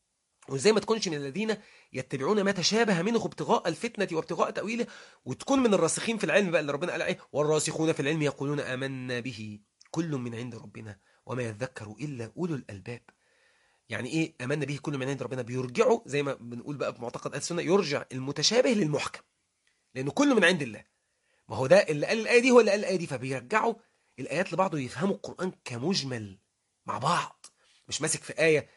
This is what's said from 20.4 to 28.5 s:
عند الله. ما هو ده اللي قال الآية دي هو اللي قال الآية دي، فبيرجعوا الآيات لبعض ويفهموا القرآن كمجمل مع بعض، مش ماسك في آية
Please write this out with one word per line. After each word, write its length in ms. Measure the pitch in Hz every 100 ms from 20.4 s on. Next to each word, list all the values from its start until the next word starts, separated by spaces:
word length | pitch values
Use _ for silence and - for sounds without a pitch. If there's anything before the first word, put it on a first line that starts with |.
عند 180 | 175 180
الله. 220 | 131 104 - _ _ _ _ _ _
ما 80 | 107
هو 100 | 131
ده 100 | 185
اللي 300 | 170 151 156
قال 140 | 220
الآية 200 | 214 240
دي 100 | 254
هو 100 | 247
اللي 100 | 214
قال 100 | 202
الآية 160 | 180 185
دي، 100 | 165
فبيرجعوا 680 | 135 131 131 123 220 226 226 _ _ _ -
الآيات 340 | 135 147 190
لبعض 220 | 165 190
ويفهموا 400 | 160 123 123 196
القرآن 380 | 190 - - 185 185
كمجمل 720 | - 120 139 180 135 123 104 95 _ _ _ _ -
مع 120 | 107
بعض، 480 | 135 170 - - - _ _ _ -
مش 120 | -
ماسك 220 | 156 -
في 160 | - -
آية 300 | 160